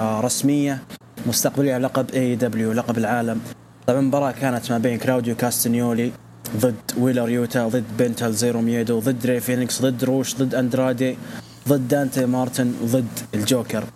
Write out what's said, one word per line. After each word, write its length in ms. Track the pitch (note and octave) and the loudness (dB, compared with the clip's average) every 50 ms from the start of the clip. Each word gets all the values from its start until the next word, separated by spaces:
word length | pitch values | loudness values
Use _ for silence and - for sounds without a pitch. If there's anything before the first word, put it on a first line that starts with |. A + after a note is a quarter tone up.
آه، 200 | A2 A2 A2 G#2+ | -2 -2 0 0
رسمية 600 | A2+ B2 - - - C#3+ C#3+ D3 C#3+ C#3+ C#3 C3 - - - - - - - - - | 0 0 0 0 2 2 2 2 2 0 -2 -4 -8 -14 -18 -18 -18 -18 -14 -6 -4
مستقبلية 480 | - A#2 - - C#3 A#2+ C3 C#3 C#3 B2+ | -2 0 2 0 0 2 2 2 2 2
على 100 | B2 C3 | 2 0
لقب 260 | B2+ - C3 B2+ G#2 | 0 0 0 -2 0
إيه 200 | - C3 B2+ B2 | 0 0 2 2
إي 60 | B2 | 2
دبليو، 360 | A2 B2 A#2 A2 A2+ A2+ A2 | 2 0 0 0 0 0 0
لقب 260 | A2 A#2+ A#2 - A2+ A2+ | 0 0 0 0 0 0
العالم. 420 | A2+ G#2 A#2+ A#2+ A#2 A#2 A2+ A2+ A2+ - - - - - - - - | 0 0 0 0 0 -2 -2 -4 -6 -8 -14 -18 -20 -20 -20 -4 0
طبعا 140 | B2+ B2 C#3 | 0 2 2
المباراة 300 | C#3 C3 C3+ C#3+ C#3+ C3 | 2 2 2 2 0 0
كانت 420 | A#2+ - C3+ C3+ B2 A#2 - - | -2 0 -2 0 0 -2 -2 -2
ما 60 | A#2+ A#2 | -2 0
بين 200 | A2+ B2+ A#2+ A2 | 2 0 0 0
كلاوديو 380 | - C3 B2+ B2+ A2+ A#2+ A2+ | 0 0 0 2 0 0 -2
كاستانيولي 760 | A2+ B2 A#2+ A#2 - - A#2+ A#2 A#2+ B2 A#2+ A#2 A2+ A#2 B2 B2 - - - - - - - A2+ | 0 0 -2 0 0 0 2 2 2 2 2 2 0 0 -2 -4 -8 -16 -20 -20 -16 -10 -6 -2
ضد 180 | G#2+ B2 B2+ A2 A2 - - - B2 | 2 2 2 0 -2 -6 -6 -2 0
ويلر 300 | B2 C3 B2 B2 A#2+ A#2 | 2 2 2 2 0 0
يوتا، 400 | A#2+ B2 A#2+ A#2 - B2+ A#2 A2+ | 0 0 -2 0 0 0 0 2
ضد 160 | A2 B2+ A2 A2 A2 A2+ | 0 -2 -2 -2 0 0
بنتال 360 | B2 A#2+ A2+ - A#2+ A#2 A2 | 0 0 2 0 -2 -2 0
زيرو 260 | G#2 A#2+ A#2+ A#2 A#2 | 0 0 0 0 2
ميدو، 380 | A2+ A#2 A#2 A#2 A2+ A2 A#2+ A2+ | 0 0 0 0 0 0 0 0
ضد 280 | G#2+ C3+ C3 A#2+ A2 | 0 0 -2 0 0
ري 140 | A#2+ B2+ A#2+ | 0 0 0
فينيكس، 420 | A#2 B2+ B2+ B2 B2+ A#2 - - | 0 -2 -2 0 0 -2 -2 0
ضد 220 | B2+ C3+ B2+ A#2 C3 | 0 0 0 0 0
روش، 320 | B2 C3 C3+ B2 - - | 0 2 0 0 -2 -2
ضد 180 | - C#3 B2+ A2+ | -2 -2 0 0
أندرادي، 640 | B2+ B2+ B2 B2 C3 C3 C3 B2+ A#2 C3 C3 B2 - - - - - - - - - - B2+ | 0 0 0 2 2 2 0 0 0 -2 -2 -2 -6 -10 -12 -12 -14 -14 -16 -20 -8 2 2
ضد 200 | C#3+ C#3 B2+ A#2+ | 2 2 4 2
دانتي 380 | C#3+ C#3+ C#3+ C3 - C3+ B2+ | 2 2 2 0 0 0 0
مارتن، 460 | B2 B2+ B2+ B2+ B2 - - B2+ B2 A#2+ - A#2 | 2 2 0 0 -2 0 0 0 0 0 -2 0
ضد 340 | A2+ B2 C3 A#2+ A2 - - A#2 - - | 0 2 2 0 -2 -6 -10 -10 -6 -4
الجوكر. 500 | G#2 G#2 - C3+ A#2+ A2+ - - G#2+ - - - | -2 0 2 0 0 0 -2 -4 -6 -6 -6 -12